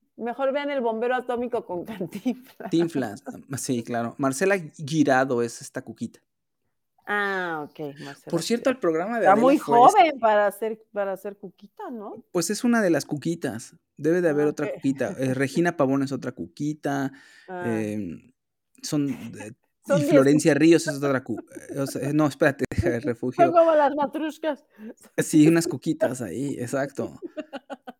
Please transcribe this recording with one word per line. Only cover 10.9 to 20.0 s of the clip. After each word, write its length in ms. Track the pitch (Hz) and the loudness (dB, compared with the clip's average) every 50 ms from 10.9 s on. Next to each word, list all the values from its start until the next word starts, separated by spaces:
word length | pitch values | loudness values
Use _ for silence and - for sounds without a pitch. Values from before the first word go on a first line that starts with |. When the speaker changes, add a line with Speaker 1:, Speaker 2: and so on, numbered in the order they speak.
Speaker 1:
para 240 | - 202 202 196 190 | -6 -6 -4 -4 -6
ser 200 | 185 - 208 202 _ | -8 -10 -12 -14 _
Cuquita, 520 | - 185 - _ 208 - _ - 427 349 | -16 -18 -18 _ -20 -20 _ -16 -14 -12
¿no? 340 | 254 220 196 226 339 - - _ | -12 -12 -12 -14 -14 -16 -12 _
Speaker 2:
Pues 180 | - 180 170 - | -4 -4 -2 -2
es 140 | 214 - - | -2 0 0
una 180 | 240 233 233 | 2 2 4
de 80 | 208 180 | 2 2
las 160 | 165 139 - | 2 0 -2
Cuquitas. 720 | - 151 147 - 160 170 165 - 135 101 117 - - - - _ _ _ | -4 -8 -6 -4 -6 -6 -4 -6 -8 -8 -8 -12 -16 -20 -20 _ _ _
Debe 240 | - 143 160 170 180 | -4 0 0 2 2
de 60 | 180 165 | 2 2
haber 160 | 147 147 147 | 2 2 0
Speaker 1:
Ah, 20 | 147 | 0
Speaker 2:
otra 200 | 147 - 147 135 | 0 -2 -6 -6
Speaker 1:
ok. 120 | - 165 | -6 -4
<laughs> 0 | |
Speaker 2:
Cuquita. 320 | - 139 131 - 123 - - - | -2 -2 -2 0 -2 -4 -4 -2
Eh, 160 | 135 131 127 | -2 -2 0
Regina 420 | 131 139 135 - 170 170 175 170 | 0 -2 -2 0 0 0 0 0
Pavón 260 | - 143 131 135 139 | 0 0 2 0 0
es 100 | 135 139 | -2 -4
otra 200 | 139 123 - 127 | -6 -6 -8 -8
Cuquita. 800 | 123 - - - _ - 147 151 151 151 - 147 139 139 135 131 135 - - - - - - - | -10 -10 -12 -12 _ -6 -6 -6 -6 -6 -6 -6 -4 -4 -6 -6 -8 -12 -20 -20 -20 -20 -18 -14
Speaker 1:
Ah. 360 | 185 180 180 120 113 110 110 | -12 -8 -6 -4 -4 -4 -4
Speaker 2:
Em, 480 | 104 104 107 101 85 76 - - _ _ _ _ _ _ _ _ _ _ _ | -4 -6 -6 -8 -8 -10 -14 -18 _ _ _ _ _ _ _ _ _ _ _
son, 500 | - - 160 151 143 139 123 - - 117 113 107 | -8 -4 -2 -2 -2 -2 -4 -8 -10 -14 -14 -14
eh, 140 | 104 107 - _ | -14 -16 -18 _
Speaker 1:
<laughs> 280 | _ _ _ _ _ | _ _ _ _ _
Son 140 | - 285 - | 0 2 2